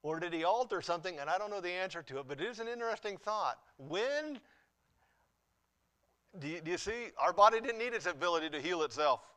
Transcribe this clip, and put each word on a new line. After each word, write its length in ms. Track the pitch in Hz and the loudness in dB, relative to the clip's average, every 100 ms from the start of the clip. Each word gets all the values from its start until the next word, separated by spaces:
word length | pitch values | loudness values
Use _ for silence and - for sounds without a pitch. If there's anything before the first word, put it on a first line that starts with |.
Or 160 | 151 160 | -4 -4
did 140 | 175 | -2
he 100 | 165 | 0
alter 380 | 170 226 247 190 | 2 2 2 -2
something? 360 | 165 175 180 160 | -2 -2 -2 -6
And 100 | 143 | -2
I 80 | 185 | -2
don't 120 | 208 | -2
know 120 | 202 | -4
the 100 | 175 | -4
answer 320 | 180 185 170 | -2 -4 -6
to 160 | 143 135 | -8 -8
it, 80 | 135 | -6
but 120 | 143 | -6
it 80 | 202 | -6
is 120 | 220 | -6
an 80 | 226 | -8
interesting 500 | 240 233 214 214 190 | -4 -4 -4 -6 -6
thought. 400 | - 214 151 - _ - | -4 0 -2 -4 _ -18
When, 640 | 139 175 247 285 302 269 _ _ _ _ _ _ _ _ _ _ _ _ _ _ _ _ _ _ _ 190 | -4 -2 0 -2 -4 -10 _ _ _ _ _ _ _ _ _ _ _ _ _ _ _ _ _ _ _ -10
do 80 | 143 | -8
you, 140 | 170 | -6
do 100 | 160 | -4
you 60 | 175 | -4
see? 300 | 202 233 226 - | -2 -6 -6 0
Our 140 | 151 | 2
body 260 | 180 208 226 | 10 8 8
didn't 200 | 254 226 | -2 -4
need 140 | 240 | -4
its 120 | 226 165 | -2 -4
ability 440 | 151 175 165 160 | 0 0 2 0
to 100 | 147 | -4
heal 220 | 151 175 | -2 0
itself. 380 | 151 135 151 123 - | 0 2 2 2 -2